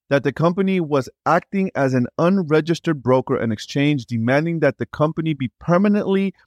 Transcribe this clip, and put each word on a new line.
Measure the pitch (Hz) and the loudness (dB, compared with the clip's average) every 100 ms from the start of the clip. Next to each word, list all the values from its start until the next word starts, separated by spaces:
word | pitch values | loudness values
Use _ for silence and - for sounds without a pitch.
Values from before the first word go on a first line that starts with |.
| - | -2
that | 139 | 0
the | 139 | 0
company | 127 170 185 190 190 | 0 0 0 0 0
was | 151 143 120 - 135 | 0 -2 -2 -6 0
acting | 170 - 196 190 | 0 0 -2 -2
as | - 135 | 0 0
an | 127 123 - | 2 0 0
unregistered | 170 196 151 156 156 165 170 151 | 2 2 2 0 2 -2 -2 -2
broker | 117 131 123 - | 2 2 2 -2
and | 113 | -2
exchange, | 104 - 143 143 147 110 | -4 -6 -2 0 0 -2
demanding | 120 113 139 170 165 | -2 0 0 0 0
that | 147 - | 0 0
the | 123 | -6
company | - 151 170 160 | -2 -2 -2 -4
be | 139 123 - | -4 -6 -6
permanently | - 175 208 208 190 196 196 - | 0 2 2 2 0 0 -2 -6